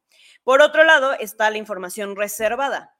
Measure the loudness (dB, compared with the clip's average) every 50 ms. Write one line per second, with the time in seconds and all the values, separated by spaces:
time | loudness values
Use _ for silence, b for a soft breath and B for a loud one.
0 | _ b b b b b b b _ 2 4 6 6 4 4 4 6 6 6 4
1 | 4 0 -4 -6 -8 -10 -6 -4 -2 -2 -2 -4 -8 -10 -10 -12 -12 -12 -12 -10
2 | -10 -10 -8 -8 -8 -8 -6 -4 -4 -4 -4 -4 -4 -6 -6 -8 -10 _ _ _